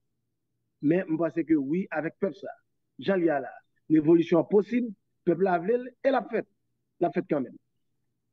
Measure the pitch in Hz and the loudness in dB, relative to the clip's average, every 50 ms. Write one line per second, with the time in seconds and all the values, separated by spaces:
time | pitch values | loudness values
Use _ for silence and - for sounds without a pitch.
0 | _ _ _ _ _ _ _ _ _ _ _ _ _ _ _ _ 151 143 170 185 | _ _ _ _ _ _ _ _ _ _ _ _ _ _ _ _ 0 0 0 0
1 | 180 - 156 156 170 156 - 170 147 135 160 147 135 135 160 185 202 - 160 151 | 0 -2 -4 -2 -4 -4 -4 -2 0 0 0 0 0 0 -2 -4 -4 -4 -6 -6
2 | 147 165 - - 202 185 - - - - - _ _ _ _ _ _ _ _ - | -6 -6 -6 -4 -6 -6 -6 -8 -14 -16 -16 _ _ _ _ _ _ _ _ -6
3 | 123 185 196 185 165 165 147 135 127 107 - - - _ _ _ _ - 156 156 | -2 -2 0 2 2 0 0 -2 -4 -8 -14 -20 -20 _ _ _ _ 2 2 4
4 | 147 156 170 170 160 - 175 165 - - 185 214 190 - 233 247 247 226 196 _ | 6 6 6 4 4 4 2 2 2 4 2 2 2 0 -2 -4 -4 -6 -10 _
5 | _ _ _ _ - 175 165 160 190 190 180 170 170 202 240 247 254 254 - _ | _ _ _ _ -2 -2 0 2 2 0 0 0 0 0 -2 -2 -2 -6 -8 _
6 | - 277 269 240 196 - 226 190 - _ _ _ _ _ _ _ _ _ _ - | 0 0 0 0 -2 -4 -6 -6 -6 _ _ _ _ _ _ _ _ _ _ -4
7 | 175 170 - 185 - - 156 143 123 - - - _ _ _ _ _ _ _ _ | -4 -2 -2 -2 -4 -2 -2 -2 -4 -6 -10 -18 _ _ _ _ _ _ _ _
8 | _ _ _ _ _ _ | _ _ _ _ _ _